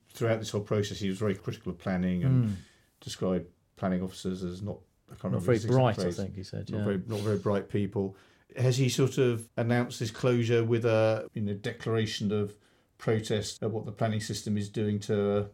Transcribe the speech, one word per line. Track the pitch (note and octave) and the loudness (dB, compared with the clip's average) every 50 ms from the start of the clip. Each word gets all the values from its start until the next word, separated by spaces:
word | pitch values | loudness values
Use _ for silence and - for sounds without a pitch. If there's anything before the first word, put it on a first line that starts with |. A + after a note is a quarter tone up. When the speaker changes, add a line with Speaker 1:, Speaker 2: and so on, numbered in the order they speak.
| _ _ | _ _
Speaker 1:
Throughout | - - A#2+ A2+ A2+ G#2+ | -6 -2 0 0 0 0
this | G#2 - | -2 -2
whole | - G#2 | -4 -4
process, | G2+ - A2 G#2 G2 - F#2+ - | -2 0 0 0 0 0 -4 -4
he | G2+ F#2+ | -2 -2
was | F#2+ - | -2 0
very | G#2+ G#2 F#2+ | 0 0 -2
critical | - - - - - - F#2 | -2 -4 -8 -8 -8 -8 -10
of | E2+ - | -10 -6
planning | - G2+ F#2 F2+ F2+ F#2 F2+ F2+ - | -4 -2 0 0 0 0 0 2 2
and | C3 C3 B2+ A#2 G#2+ | 4 4 4 4 2
Speaker 2:
Mm. | G2 F2 - - _ _ _ _ _ _ | -2 -4 -8 -14 _ _ _ _ _ _
Speaker 1:
described | - - - - - F#2 F#2 F2+ - - _ _ _ _ _ | -12 -12 -8 -4 -2 0 0 -2 -2 -6 _ _ _ _ _
planning | - G2 F#2+ F#2 F2+ | -4 -2 -2 0 0
officers | F#2+ F#2 - - - F#2 F#2 F#2 | -2 -4 -8 -8 -6 -6 -6 -4
as | F#2+ F2 F2+ F#2+ | -6 -8 -6 -6
not, | G2+ G#2 - - - _ _ _ _ - | -8 -8 -8 -10 -14 _ _ _ _ -20
I | - | -14
can't | - - | -8 -4
Speaker 2:
Not | - | -2
Speaker 1:
remember | B2 A#2+ F2 | -2 0 2
Speaker 2:
very | B2+ A#2+ | 4 2
Speaker 1:
his | G#2+ G#2 | 4 4
exact | A2+ B2 C3 | 4 4 6
Speaker 2:
bright, | B2+ A#2 G2 - | 6 4 4 2
I | |
Speaker 1:
phrase. | F#2 F2+ F2 | 0 0 0
Speaker 2:
think | G#2 G2 F#2 F2+ | -2 -4 -6 -6
he | F#2+ | -10
said, | G2 - - G2+ G2+ - | -10 -8 -8 -8 -6 -4
Speaker 1:
Not | - G#2+ | -4 -2
Speaker 2:
yeah. | G#2 | 0
Speaker 1:
very, | G#2 G2+ F#2 F2+ | 0 0 -2 -2
not | A2 A2 G2+ | -4 -4 -2
very | G2 A2 G#2 F#2 | 0 0 0 2
bright | - G#2+ G2+ G2 F#2+ - | 2 2 2 0 0 0
people. | - G#2 G2+ F#2+ - G#2 G2 F#2+ G2 - - _ _ _ _ _ - | 0 0 0 0 0 -2 -2 -2 -4 -10 -18 _ _ _ _ _ -2
Has | - B2 C3 A#2+ | 0 2 2 4
he | C3 C3+ B2+ | 4 2 2
sort | - - C3+ B2+ - | 2 2 2 2 2
of | C#3 C3 B2 A#2 A2 - - _ | 2 2 2 2 0 -4 -6 _
announced | A#2+ A#2 A#2 A#2+ A#2+ B2 B2 - - | -2 0 2 2 2 2 0 -4 -6
his | A#2+ G#2+ | -6 -6
closure | - - - B2+ B2 A#2+ A#2 A2+ A#2+ A#2 | -4 0 2 2 2 4 4 4 4 4
with | A2+ A2+ A#2+ A#2 A2+ | 4 4 2 2 4
a, | A#2 A2+ A2 A2 A2 A2 A2 - - | 4 4 6 6 4 2 0 -2 -6
you | - A#2 | -6 -4
know, | G#2 G2+ G2+ | -2 -2 -4
declaration | G2+ - A#2+ A#2 - - A#2 A2+ A2+ A2 - - - A2 G2 | -4 -6 -8 -8 -6 -4 0 0 0 0 0 -2 -2 -2 0
of | G#2+ G#2 G#2 G2+ - - _ _ _ _ _ _ _ - | 0 0 0 -2 -6 -12 _ _ _ _ _ _ _ -6
protest | - - A2 G#2+ A2 - A2+ G#2 G2+ - - - | -2 0 0 0 0 0 -2 -2 -2 -4 -6 -6
at | A#2 A2 | -4 -4
what | A2 G#2+ - | -4 -4 -6
the | A2+ | -8
planning | G#2+ - A#2 A2 G#2+ G#2+ | -4 -2 -2 0 0 -2
system | G#2+ - G#2 - - A2 G#2 G#2 | -4 -4 -6 -6 -4 -2 -2 -2
is | G2+ G2+ | -2 -2
doing | - A#2+ G#2+ G#2 G#2 G2+ | -2 -2 0 0 0 -2
to | G#2 - G#2+ G2+ G2+ G2+ G2+ G#2 G2+ G#2 | -2 0 0 2 2 2 2 0 -2 -4